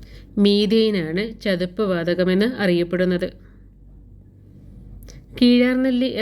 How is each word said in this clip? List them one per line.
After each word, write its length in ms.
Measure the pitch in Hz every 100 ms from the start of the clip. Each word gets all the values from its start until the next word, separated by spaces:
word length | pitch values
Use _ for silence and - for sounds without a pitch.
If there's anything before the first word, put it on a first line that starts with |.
| - - - -
മീഥെയ്നാണ് 800 | 202 202 208 226 220 202 156 170 220 226
ചതുപ്പ് 380 | 214 180 180 180 208
വാതകമെന്ന് 580 | 175 170 175 180 185 220 247
അറിയപ്പെടുന്നത്. 680 | 202 175 170 180 185 180 185 - - - - - - - - - - - - - - - - - - - - -
കീഴാർനെല്ലി 720 | 247 240 247 254 262 247 254 -